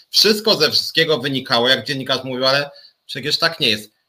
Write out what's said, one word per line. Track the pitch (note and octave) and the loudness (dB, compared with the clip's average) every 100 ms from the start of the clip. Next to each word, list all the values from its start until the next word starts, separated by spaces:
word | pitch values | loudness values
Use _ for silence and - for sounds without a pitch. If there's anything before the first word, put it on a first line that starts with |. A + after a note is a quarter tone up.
| - | -2
Wszystko | - G3+ G#3+ G#3+ E3+ | 2 2 2 0 2
ze | D3 | 2
wszystkiego | A2+ - - D#3+ D3+ | 0 0 0 2 0
wynikało, | C3+ C3+ - A#2+ B2 | -2 -4 0 2 4
jak | B2+ A#2 | 2 0
dziennikarz | C3+ C3 C3 | -6 -4 -4
mówił, | C3 B2+ C3 | -4 -2 0
ale | C#3 C#3+ - - _ - | 0 -2 -12 -20 _ -14
przecież | C#3+ C#3 D3 | -8 -4 -2
tak | E3 D#3+ | -2 0
nie | B2+ | 0
jest. | G#2+ - _ | 0 -4 _